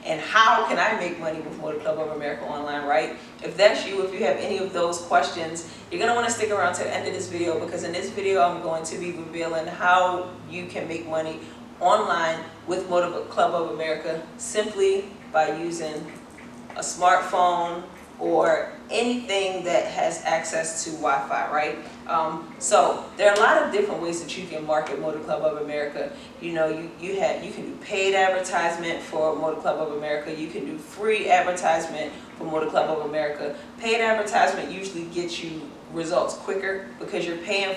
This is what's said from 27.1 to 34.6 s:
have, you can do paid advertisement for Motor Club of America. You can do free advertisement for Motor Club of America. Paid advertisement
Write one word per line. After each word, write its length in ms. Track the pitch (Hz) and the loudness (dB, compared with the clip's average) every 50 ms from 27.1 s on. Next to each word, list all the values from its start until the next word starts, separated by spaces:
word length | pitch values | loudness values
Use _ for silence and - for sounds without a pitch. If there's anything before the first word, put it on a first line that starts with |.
| 196 196 | -2 0
have, 240 | 170 - - - 175 | 0 0 0 -2 -6
you 80 | 202 | -8
can 140 | - - 160 | -10 -10 -10
do 100 | - - | -10 -10
paid 400 | - - - 208 190 190 196 190 | -12 -8 -4 -2 2 2 4 4
advertisement 880 | 190 190 190 185 185 185 180 175 175 170 170 170 170 170 170 - - - | 6 4 4 4 2 0 0 0 0 0 0 0 -2 -4 -4 -4 -4 -6
for 320 | - 165 156 156 156 151 | -4 0 2 2 2 2
Motor 260 | 147 156 156 156 - | 2 0 -2 -2 0
Club 180 | - 165 147 151 | 0 0 0 0
of 180 | 156 151 147 | -2 -4 -4
America. 360 | 147 151 151 151 147 - 160 156 | -4 -2 -2 -2 -2 -2 -6 -6
You 140 | 151 160 | -6 -8
can 180 | 170 - - - | -6 -6 -6 -6
do 140 | - 156 - | -6 -8 -10
free 500 | - - - 185 214 220 214 208 - - | -12 -14 -8 -2 0 2 2 2 4 6
advertisement 840 | 180 180 175 180 180 180 196 165 165 165 170 160 147 151 156 147 143 - - - - - | 6 6 6 2 0 0 2 2 2 2 0 -4 -4 -6 -6 -6 -8 -12 -16 -16 -12 -10
for 60 | 170 | -6
Motor 200 | 160 156 156 156 | -2 0 0 0
Club 240 | 151 156 160 - 147 156 | 2 2 2 2 4 0
of 80 | 151 147 | -2 -2
America. 500 | 147 151 156 151 147 147 - 147 143 143 - - - - - | -2 -2 -2 -2 -2 -2 -4 -6 -6 -8 -8 -12 -16 -14 -6
Paid 220 | 233 226 226 233 | 0 0 2 4
advertisement 680 | 226 220 220 214 208 - - - - - - - | 4 4 2 2 0 2 4 4 4 4 2 0